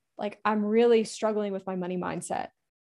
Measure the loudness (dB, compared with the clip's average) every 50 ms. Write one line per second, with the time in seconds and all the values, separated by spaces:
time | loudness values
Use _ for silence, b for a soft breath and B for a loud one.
0 | _ _ _ -8 -8 -8 -8 -4 _ 0 0 0 0 2 4 4 6 6 6 4
1 | 4 0 -4 -2 -2 -2 0 0 -2 -2 -4 -6 -6 -6 -6 -4 -4 -4 -4 -4
2 | -4 -4 -4 -6 -6 -6 -6 -6 -6 -8 -12 _ _ _ _ _